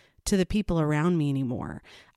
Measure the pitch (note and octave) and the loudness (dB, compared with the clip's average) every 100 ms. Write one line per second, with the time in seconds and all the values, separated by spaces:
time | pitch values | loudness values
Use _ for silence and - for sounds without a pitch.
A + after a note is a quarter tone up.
0 | _ _ - G3 F3 G#3+ G3 E3 D3+ D3+ | _ _ -2 0 2 0 0 0 2 2
1 | E3+ F3 C#3+ C3+ B2+ B2 E2 D#2 - - | 2 2 0 0 -2 -4 -8 -12 -16 -20
2 | - | -14